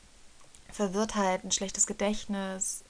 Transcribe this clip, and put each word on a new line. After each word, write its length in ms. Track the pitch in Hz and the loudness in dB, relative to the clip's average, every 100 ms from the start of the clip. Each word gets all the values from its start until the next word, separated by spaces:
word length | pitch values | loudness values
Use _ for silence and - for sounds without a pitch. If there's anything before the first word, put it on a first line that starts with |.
| - - - - - - - | -20 -20 -20 -20 -20 -20 -14
Verwirrtheit, 720 | - 202 196 220 208 190 185 | -2 0 2 2 2 2 2
ein 80 | 190 | 0
schlechtes 340 | - 202 - - | -2 -2 0 0
Gedächtnis. 960 | 208 202 208 - 202 190 190 - - | 2 0 0 -2 -4 -2 -4 -4 -6